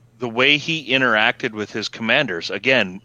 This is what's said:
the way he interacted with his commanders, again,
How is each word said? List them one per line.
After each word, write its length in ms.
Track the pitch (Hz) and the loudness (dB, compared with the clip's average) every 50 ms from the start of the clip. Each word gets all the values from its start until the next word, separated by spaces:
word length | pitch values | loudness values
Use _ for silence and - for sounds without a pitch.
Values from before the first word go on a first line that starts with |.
| _ _ _ | _ _ _
the 100 | - 127 120 | -8 -8 -4
way 280 | 110 120 131 143 147 | 0 2 4 4 2
he 300 | 147 143 - 165 160 147 - | 2 0 -2 -6 -4 -2 0
interacted 640 | 127 135 131 123 110 107 110 120 123 - - 120 | 0 2 2 4 4 4 4 2 0 0 -4 -6
with 200 | 110 110 104 - | -4 -4 -8 -6
his 160 | - 113 101 | -6 -6 -6
commanders, 640 | - - - 113 110 120 143 147 110 90 82 - - | -6 -8 -6 -2 0 2 2 2 0 -4 -6 -6 -6
again, 500 | 92 101 104 127 131 123 104 92 90 98 | -6 -4 0 2 2 2 2 0 -4 -12